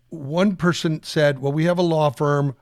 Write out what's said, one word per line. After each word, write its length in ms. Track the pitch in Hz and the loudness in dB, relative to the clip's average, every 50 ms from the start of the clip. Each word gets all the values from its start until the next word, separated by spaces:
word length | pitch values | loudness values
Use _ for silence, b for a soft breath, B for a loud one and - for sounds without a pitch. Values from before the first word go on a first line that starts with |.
| _ - | _ -18
one 460 | 175 160 139 135 156 175 196 208 190 | -16 -14 -10 -6 -2 0 0 0 0
person 460 | - 165 175 156 - - 165 156 151 - | 0 0 0 0 0 -2 -4 -4 -4 -6
said, 360 | - - 160 147 143 143 131 | -6 -2 2 2 2 2 0
"Well, 120 | 135 139 | -2 -2
we 140 | 143 156 156 | 0 0 0
have 120 | 175 175 180 | 0 2 2
a 40 | |
law 280 | 180 170 160 156 151 147 | 2 0 2 2 2 0
firm. 460 | 123 - 151 143 147 143 143 139 127 _ | 0 0 0 0 2 2 0 -2 -4 _